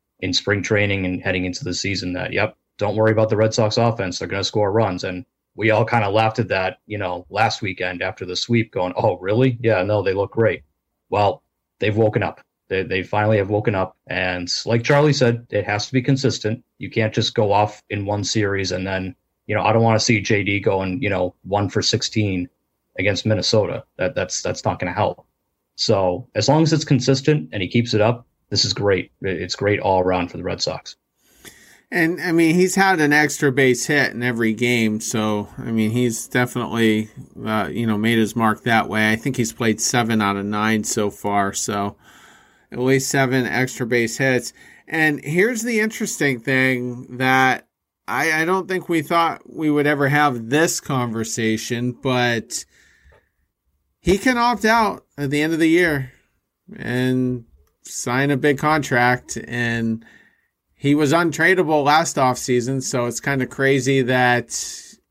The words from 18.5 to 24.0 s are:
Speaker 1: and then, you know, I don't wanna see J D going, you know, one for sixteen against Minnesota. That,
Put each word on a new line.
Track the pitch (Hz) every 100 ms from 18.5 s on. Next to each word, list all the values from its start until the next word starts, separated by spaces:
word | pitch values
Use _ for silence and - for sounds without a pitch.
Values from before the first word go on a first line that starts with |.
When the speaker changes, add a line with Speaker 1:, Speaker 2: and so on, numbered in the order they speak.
| 98 92
Speaker 1:
and | 92 95
then, | 95 95 - _ _ -
you | 104
know, |
I | 107
don't | 113
wanna | 113 110
see | - 110
J | 95 104
D | 98 101
going, | 110 95 95 92
you | 101
know, | 92 90 -
one | 95 101 101
for | 104
sixteen | - 110 - 110 104 90 87 _ _ _ _ -
against | 95 95 107
Minnesota. | 107 - 110 90 - -
That, | -